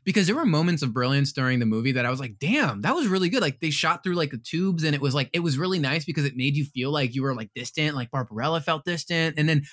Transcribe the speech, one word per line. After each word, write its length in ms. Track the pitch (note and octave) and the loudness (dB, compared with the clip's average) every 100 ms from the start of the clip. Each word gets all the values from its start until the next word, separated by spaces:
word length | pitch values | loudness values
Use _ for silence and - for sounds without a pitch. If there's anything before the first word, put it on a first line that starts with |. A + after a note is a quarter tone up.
| F#3+ | -2
because 200 | G#3 F3+ | 2 2
there 80 | C4+ | 2
were 80 | C#4 | 2
moments 380 | D3+ F3 D#3+ | 4 2 2
of 100 | C3 | 0
brilliance 400 | A#2+ B2 C#3 C#3 | 0 2 2 2
during 260 | - B2+ B2 | 0 0 2
the 60 | A2+ | 2
movie 260 | A2 B2+ | 0 0
that 140 | B2+ A#2+ | 0 0
I 40 | |
was 100 | C3 | -2
like, 180 | B2+ G2+ | -6 -4
"Damn, 420 | D3+ C#4+ F#3 G2+ | 0 2 2 0
that 140 | D3+ E4 | 0 0
was 120 | A#3 | 2
really 200 | F#3+ F3 | 2 2
good." 120 | B3 | 2
Like, 180 | D#3 - | 0 0
they 100 | D#3+ | -2
shot 320 | C#3+ D#3+ E3+ | 0 0 0
through, 120 | F#3 F3 | 0 0
like, 160 | D3 | -2
the 60 | B2 | -4
tubes, 480 | - E3 F#3+ E3 D#3 | -6 -2 0 0 0
and 100 | C#3+ | 0
it 60 | |
was 120 | C3+ | 0
like, 160 | C#3 C3 | 0 0
it 60 | E3+ | -2
was 180 | E3+ C3 | 0 0
really 220 | F#3 F#3 | 0 0
nice 260 | C3+ D#3+ D3 | 0 -2 -2
because 180 | D#3 | -2
it 140 | C#3 B2+ | -2 0
made 180 | C3+ D3 | 0 0
you 80 | C#3+ | -2
feel 260 | B2+ C3 | -4 -2
like 220 | D3 B2+ | 0 -2
you 100 | C3 | -2
were, 120 | C#3 A#2+ | -2 -4
like, 160 | G#2+ A#2 | -8 -10
distant, 400 | B2 - D3+ C#3+ | -8 -2 -2 -2
like 140 | B2 | -4
Barbarella 520 | C3+ A2+ G#2+ C#3+ E3 | -6 -6 -4 -2 -2
felt 240 | D3+ D#3+ F3 | -2 -4 -2
distant. 500 | E3+ - E3+ D#3+ D#3 | -4 -2 0 0 2
And 120 | D3+ | 2
then 140 | D3+ C#3+ | 2 0